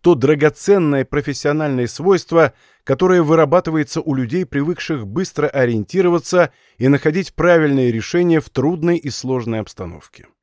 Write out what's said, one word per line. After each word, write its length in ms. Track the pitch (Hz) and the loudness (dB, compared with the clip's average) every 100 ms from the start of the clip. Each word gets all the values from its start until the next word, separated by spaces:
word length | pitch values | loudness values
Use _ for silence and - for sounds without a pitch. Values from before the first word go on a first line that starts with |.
то 160 | 165 135 | 2 2
драгоценное 880 | 135 151 151 - - 202 160 139 | 2 2 0 -2 0 2 2 0
профессиональное 800 | 131 147 143 131 147 147 151 131 120 | -2 -4 -6 -4 -2 -2 -2 -2 -4
свойство, 680 | - 170 185 - 165 151 _ _ _ | -4 0 0 2 2 2 _ _ _
которое 400 | - 131 185 185 | -4 0 2 2
вырабатывается 760 | 151 160 151 165 165 160 147 - | 4 4 4 2 0 -4 -4 -6
у 140 | 160 135 | -4 -4
людей, 280 | 123 160 | -2 -4
привыкших 640 | 185 143 147 175 - 156 104 | -4 -4 -4 -6 -6 -6 -6
быстро 400 | 117 185 - 147 | -6 -6 -4 -2
ориентироваться 1040 | 139 123 113 101 185 180 170 - 180 170 _ _ _ | 0 0 0 -4 0 2 0 0 0 0 _ _ _
и 100 | 127 | 0
находить 440 | 139 156 160 180 | 2 2 -2 -6
правильные 580 | - 165 170 151 139 123 | -2 2 4 4 2 0
решения 480 | 113 107 170 175 160 | -2 -2 0 2 0
в 100 | - | 0
трудной 460 | - 135 175 165 175 | -4 -2 -2 0 -2
и 140 | 143 | -4
сложной 500 | - 127 131 117 113 | -10 -6 -6 -4 -6
обстановке. 680 | 104 - 90 82 - - - _ | -8 -12 -14 -14 -20 -20 -20 _